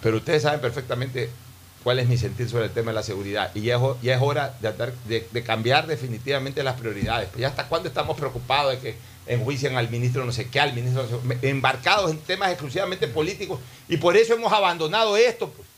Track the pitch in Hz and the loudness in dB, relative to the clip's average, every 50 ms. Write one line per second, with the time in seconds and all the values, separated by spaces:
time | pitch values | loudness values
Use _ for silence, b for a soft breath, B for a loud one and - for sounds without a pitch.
0 | - 113 110 110 - - 165 156 - 147 147 151 - 123 123 139 127 - 131 123 | 2 2 0 2 0 2 2 2 4 2 0 2 -2 -2 -4 -4 -4 -4 -4 -4
1 | 123 - - 123 117 - - - - - - - - - - - - 123 123 131 | -4 -4 -4 -4 -6 -6 -8 -12 -18 -20 -20 -20 -20 -20 -20 -6 0 0 2 4
2 | 127 120 123 110 92 101 98 - 123 113 117 117 110 101 90 - 117 113 110 110 | 4 4 4 4 2 -2 -2 -4 -4 -2 0 0 0 0 -2 -2 -2 0 -2 -2
3 | 104 - 101 95 101 98 101 104 98 - - 107 107 117 120 123 123 135 131 123 | -4 -4 -6 -6 -4 -4 -2 -2 -2 -2 -4 -4 0 0 2 2 2 2 0 0
4 | - 120 131 127 131 143 143 151 143 131 - - 107 110 107 - 117 120 - - | 0 0 2 4 2 2 2 0 -2 -4 -6 -4 -4 -4 -2 -2 -6 -6 -6 -10
5 | - 104 113 113 113 - - 120 113 - 113 113 113 117 131 151 160 160 156 127 | -6 -2 -2 -2 -2 -2 -6 -6 -2 0 -2 0 2 2 2 2 2 0 -4 -4
6 | 127 127 117 107 123 135 139 139 131 135 139 143 143 135 127 127 113 113 104 101 | -4 -6 -6 -6 -4 -2 -2 -2 -2 -4 -4 -2 -2 -2 -2 -2 -4 -6 -4 -2
7 | 120 113 113 117 104 92 - 120 117 139 147 - 143 - 160 165 175 165 - - | -2 0 0 -2 -2 -4 -4 -2 -2 -2 -2 -4 -4 -2 -2 -2 -2 -2 -4 -4
8 | 147 151 156 156 147 135 120 120 120 - 135 143 147 139 131 123 123 - - B | -2 -2 -2 -4 -4 -6 -6 -6 -2 0 2 2 2 2 0 -2 -4 -10 -10 B
9 | B B B B B - 123 123 123 123 143 127 131 139 127 127 117 113 117 120 | B B B B B -2 -2 0 0 0 -2 0 -2 0 0 0 -2 0 -2 0
10 | 123 127 127 139 131 120 123 117 104 - - 139 143 147 131 120 120 127 127 131 | 0 0 0 0 -2 -2 -4 -4 -6 -2 2 2 2 2 2 -2 -2 0 0 0
11 | 131 117 117 120 120 123 123 123 131 135 139 139 127 131 131 - - 170 190 214 | 0 -2 -4 -4 -2 -2 -2 0 0 0 0 2 2 2 2 2 2 2 4 4
12 | 196 175 160 156 156 - 180 190 196 190 175 175 - 139 123 175 196 185 185 185 | 4 2 0 -2 -4 -4 -4 0 0 0 0 -2 -6 -6 -2 -2 -2 -2 -2 -2
13 | - 156 120 156 156 175 202 - 202 160 - 123 B B B B B B 170 156 | -4 -2 0 -2 -2 -2 -2 -4 -6 -6 -6 -8 B B B B B B -2 4
14 | - 175 175 202 233 226 233 226 233 208 190 214 202 180 170 170 160 156 180 220 | 4 6 8 8 8 8 4 2 4 4 4 6 4 4 2 2 -2 0 2 2
15 | 226 214 202 208 233 247 226 - 202 165 - - - - - | 4 4 6 6 6 4 4 0 -6 -6 -6 -14 -20 -20 -20